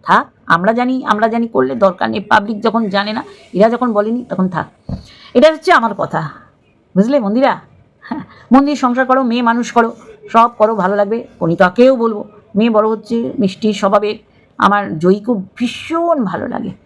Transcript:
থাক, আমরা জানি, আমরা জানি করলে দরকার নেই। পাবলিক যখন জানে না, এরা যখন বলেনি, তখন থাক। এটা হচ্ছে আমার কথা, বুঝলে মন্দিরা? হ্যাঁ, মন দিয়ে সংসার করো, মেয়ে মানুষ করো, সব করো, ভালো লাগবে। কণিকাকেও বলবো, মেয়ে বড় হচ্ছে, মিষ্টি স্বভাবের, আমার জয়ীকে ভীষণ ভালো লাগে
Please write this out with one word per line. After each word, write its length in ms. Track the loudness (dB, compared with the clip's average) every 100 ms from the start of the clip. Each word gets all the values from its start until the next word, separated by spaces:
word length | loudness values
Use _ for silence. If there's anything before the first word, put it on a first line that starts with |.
| 2
থাক, 200 | 0 0 _ -2 0
আমরা 160 | 2 0
জানি, 160 | -2 -2 -2
আমরা 160 | 0 0
জানি 140 | 0 -2 -2
করলে 180 | -2 2 0
দরকার 220 | 0 -4
নেই। 80 | -4 0
পাবলিক 260 | 0 0 -4 -2
যখন 160 | -2 -2 -4
জানে 160 | -4 -8
না, 40 | -10 -20 -10 0
এরা 100 | 2
যখন 160 | 2 -2 0
বলেনি, 240 | -2 -4 -6
তখন 140 | -4 -2 -4
থাক। 120 | -10 _ -14 -14 -14 -20 -2 4
এটা 100 | 4
হচ্ছে 180 | 4 2 2
আমার 140 | 2 -4
কথা, 200 | -6 -4 -6 -12 _ _ _ _ _ 0
বুঝলে 220 | 2 2 0
মন্দিরা? 260 | 0 0 -2 -10 _ _ _ -12
হ্যাঁ, 180 | -12 -12 -20 2
মন 100 | 4 4
দিয়ে 120 | 0
সংসার 220 | -2 0 0
করো, 120 | 2 0
মেয়ে 120 | 0 0
মানুষ 180 | 0 0 0
করো, 140 | 0 -4 -20 -20 0
সব 160 | 2 2 2
করো, 140 | 0 2
ভালো 140 | 0 0
লাগবে। 180 | -2 -4 -8 -6
কণিকাকেও 540 | -4 2 0 4 4 4
বলবো, 180 | 0 -4 -10 -18 _ -2
মেয়ে 140 | 2 2
বড় 100 | 0
হচ্ছে, 220 | -4 -4 -4 -4 -2
মিষ্টি 280 | -2 0 -4 0
স্বভাবের, 340 | 0 0 0 -8 _ _ _ -2 0
আমার 180 | 0 -2 -2
জয়ীকে 280 | 2 2 0 -4 -6 -6
ভীষণ 600 | -6 -6 -6 -4 -2 -2 -2
ভালো 140 | -6 -6
লাগে 180 | -8 -8 -12